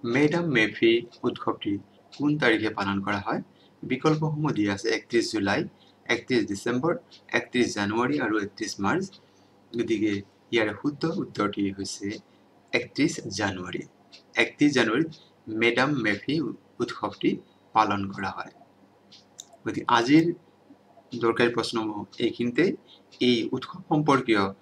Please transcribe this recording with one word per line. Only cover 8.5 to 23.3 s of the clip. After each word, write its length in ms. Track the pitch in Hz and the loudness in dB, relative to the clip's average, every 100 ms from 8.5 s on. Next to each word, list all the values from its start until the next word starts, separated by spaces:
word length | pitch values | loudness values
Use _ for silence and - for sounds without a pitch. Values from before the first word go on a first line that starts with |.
| - 107 - 98 | -8 -10 -4 -2
মাৰ্চ। 200 | 156 190 - _ _ _ _ _ | -2 -4 -12 _ _ _ _ _
গতিকে 400 | 117 110 110 107 101 98 _ _ | -6 -2 0 0 -2 -6 _ _
ইয়াৰে 200 | 117 107 104 | 0 0 -2
শুদ্ধ 220 | 147 143 160 190 | -6 -2 -4 -2
উত্তৰটি 400 | 135 - 104 98 101 98 | -6 -2 -2 0 -4 -4
হৈছে 300 | 95 - 101 107 _ _ _ _ _ | -10 -8 -8 -8 _ _ _ _ _
একত্ৰিশ 400 | 120 120 - 151 - 117 101 | -4 -4 -2 -2 -2 -10 -4
জানুৱাৰী। 420 | 101 92 90 90 - _ _ - _ - | -4 -4 -8 -10 -12 _ _ -20 _ -2
একত্ৰিশ 280 | - - 147 127 | -2 2 2 4
জানুৱাৰীত 320 | 110 117 160 - - _ - 110 | 2 2 -2 -6 -20 _ -10 0
মেডাম 260 | 117 120 139 143 107 | 2 2 0 2 0
মেফি 300 | 98 - 156 120 98 _ _ | -2 -2 -2 -2 -8 _ _
উৎসৱটি 480 | 117 - 104 - - - - _ _ 110 | -6 -4 -8 -2 -2 -2 -8 _ _ 2
পালন 260 | 110 101 98 | 2 2 -2
কৰা 180 | 98 95 - | -6 -8 -8
হয়। 160 | - - - _ _ _ _ - _ - - - | -12 -14 -20 _ _ _ _ -20 _ -20 -20 -10
গতিকে 220 | 117 104 - 117 | -6 -4 2 4
আজিৰ 280 | 117 151 170 165 _ _ _ - _ - _ 120 | 6 6 6 -2 _ _ _ -20 _ -20 _ -2
দৰকাৰী 260 | 113 113 120 117 | 0 4 2 2
প্ৰশ্নসমূহ 420 | 110 117 110 104 104 - 120 | -2 -4 -4 -6 -12 -2 -2
এইখিনিতে। 400 | - 120 123 180 - _ - _ - | 0 -2 2 2 0 _ -20 _ 0
এই 100 | 123 | 4